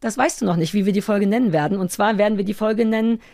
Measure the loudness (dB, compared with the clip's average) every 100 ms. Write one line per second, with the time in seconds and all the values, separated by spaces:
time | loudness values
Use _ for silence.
0 | -6 0 -2 0 0 0 0 0 0 0
1 | 0 0 2 2 2 2 0 -2 -2 0
2 | 0 2 2 0 -4 -2 -2 0 0 2
3 | 0 -2 -6